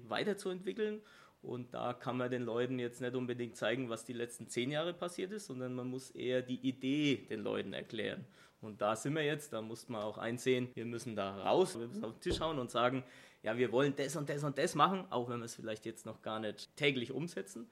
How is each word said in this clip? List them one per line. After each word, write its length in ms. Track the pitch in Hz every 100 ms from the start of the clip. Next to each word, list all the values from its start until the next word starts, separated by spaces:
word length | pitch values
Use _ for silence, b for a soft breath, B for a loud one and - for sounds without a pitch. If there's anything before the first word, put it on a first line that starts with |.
| 120
weiterzuentwickeln. 920 | 110 208 202 190 180 190 196 214 214 - B B B
Und 320 | - 123 120
da 200 | 123 117
kann 240 | 123 127 127
man 120 | 123
den 140 | 123
Leuten 360 | 120 117 123 127
jetzt 200 | 120 123
nicht 160 | 123 127
unbedingt 400 | 123 120 120 -
zeigen, 340 | 110 123 123
was 140 | 113
die 100 | -
letzten 340 | 120 120 - 113
zehn 240 | 120 123
Jahre 220 | 151 170
passiert 380 | 175 175 175 185
ist, 140 | 208 202
sondern 280 | 127 127
man 140 | 127 127
muss 240 | 127 127
eher 300 | - 120 127
die 180 | 127 127 135
Idee 600 | 123 131 143 147 131 -
den 120 | -
Leuten 280 | 104 107 98
erklären. 540 | - - 113 104 - 127 B B B
Und 200 | 110 101
da 140 | 104 110
sind 200 | 143 156
wir 80 |
jetzt, 300 | 147 151 -
da 80 | 113
muss 260 | 110 113 -
man 140 | 113
auch 160 | 107 104
einsehen, 520 | 113 120 131 127 123
wir 120 | 117 113
müssen 300 | 117 123 104
da 280 | 98 98
raus, 360 | 92 135 185 113
wir 80 | 120
müssen 160 | -
auf 100 | 113
den 80 | 113
Tisch 200 | 180 170
hauen 180 | 160 147
und 100 | 120
sagen, 340 | 117 123 131 - B B B
ja, 160 | 104 120
wir 140 | 123
wollen 240 | 120 143 135
das 220 | 139 151
und 120 | 147
das 140 | 147
und 140 | 147 135
das 180 | 151 151
machen, 300 | 160 190 185
auch 180 | 120 120
wenn 100 | 120
wir 60 | 117
es 100 | -
vielleicht 300 | 113 110 113
jetzt 200 | 110 110
noch 160 | 110
gar 200 | - 110
nicht 340 | 107 101 - -
täglich 380 | 147 127 123
umsetzen. 560 | 131 170 - 190 - 240